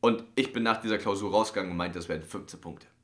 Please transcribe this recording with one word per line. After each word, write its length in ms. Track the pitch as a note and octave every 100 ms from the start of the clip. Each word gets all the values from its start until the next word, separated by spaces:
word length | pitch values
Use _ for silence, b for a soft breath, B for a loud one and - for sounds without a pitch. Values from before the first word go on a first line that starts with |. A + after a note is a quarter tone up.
Und 240 | A#2+ A2 - -
ich 160 | C3
bin 100 | A#2+
nach 180 | A2+ A2
dieser 180 | A2+ G#2
Klausur 340 | G#2 G2 G#2
rausgegangen 400 | G2+ A2 - F#2
und 40 | F2
meinte, 220 | F2 F2
das 100 | E2
wären 140 | D#2+
fünfzehn 380 | D#2+ G2 - -
Punkte. 260 | F2 D#2+ - _